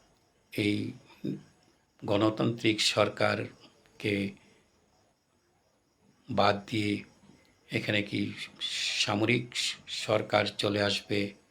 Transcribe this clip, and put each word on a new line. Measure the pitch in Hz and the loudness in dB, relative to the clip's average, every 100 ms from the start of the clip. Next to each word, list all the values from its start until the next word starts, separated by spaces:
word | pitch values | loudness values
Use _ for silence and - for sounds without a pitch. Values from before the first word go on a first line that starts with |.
| _ _ _ _ _ | _ _ _ _ _
এই | - 104 104 104 123 - - - - - _ _ _ _ _ | -2 0 0 -2 -8 -18 -10 -8 -8 -10 _ _ _ _ _
গণতান্ত্রিক | - 101 110 107 123 117 117 107 | -2 2 2 2 -2 0 0 2
সরকারকে | - - 101 - 107 104 113 - - _ _ - 107 101 98 - - _ _ _ _ _ _ _ _ _ _ _ _ _ _ _ _ _ - | 2 4 2 4 0 0 -4 -12 -20 _ _ -6 -2 -2 -2 -8 -20 _ _ _ _ _ _ _ _ _ _ _ _ _ _ _ _ _ -6
বাদ | 101 101 101 - | 2 4 4 -2
দিয়ে | 107 104 101 - _ - - _ _ - 110 | -2 -2 -2 -6 _ -20 -20 _ _ -6 -4
এখানে | 101 104 | 0 0
কি | 98 110 101 - - - | 0 -4 -4 -6 -12 -10
সামরিক | - - - - - 104 110 123 123 - - - - | -8 -4 -4 -2 0 2 2 2 0 -4 -4 -6 -10
সরকার | - - 107 107 104 101 | -8 0 0 4 2 2
চলে | - 107 101 | 0 0 2
আসবে | 101 101 - 104 98 - _ | 2 0 -2 -2 -2 -6 _